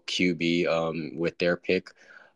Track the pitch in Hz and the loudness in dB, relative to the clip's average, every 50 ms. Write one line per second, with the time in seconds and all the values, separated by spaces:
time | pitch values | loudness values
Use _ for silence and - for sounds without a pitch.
0 | - - - - - - 85 73 85 85 85 87 85 73 82 82 82 82 78 82 | -2 -6 -2 2 2 2 2 2 0 2 2 2 2 2 2 0 0 -2 -2 -4
1 | 76 65 - - 85 82 - - 90 87 87 - - - 92 180 - - - _ | -6 -6 -6 -4 -4 -4 -2 0 0 0 0 0 0 0 0 0 -2 -4 -20 _
2 | - - - - - - _ | -20 -20 -20 -20 -20 -20 _